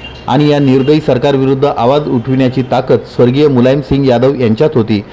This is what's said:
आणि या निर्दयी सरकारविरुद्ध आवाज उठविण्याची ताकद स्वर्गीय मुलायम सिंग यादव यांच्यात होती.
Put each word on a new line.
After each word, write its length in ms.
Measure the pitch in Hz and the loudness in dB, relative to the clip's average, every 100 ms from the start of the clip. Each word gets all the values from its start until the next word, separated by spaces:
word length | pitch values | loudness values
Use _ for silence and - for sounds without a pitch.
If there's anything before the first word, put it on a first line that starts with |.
| - - - | -18 -14 -4
आणि 200 | 131 147 | 0 2
या 100 | 143 | 2
निर्दयी 420 | 139 131 131 156 | 2 2 2 0
सरकारविरुद्ध 640 | 151 123 143 135 131 135 | 2 0 0 0 0 0
आवाज 440 | 143 143 120 147 147 | 0 0 0 0 0
उठविण्याची 540 | 127 113 131 131 135 | -4 -2 0 0 -2
ताकद 360 | 127 135 131 120 | -2 -4 0 -2
स्वर्गीय 500 | - - 123 131 151 | -2 0 2 4 2
मुलायम 320 | 127 120 139 | 2 2 0
सिंग 260 | 143 139 131 | -2 -2 0
यादव 280 | 117 131 | 2 0
यांच्यात 360 | 139 120 110 - | 0 0 0 0
होती. 300 | 123 107 104 - | 0 0 -2 -4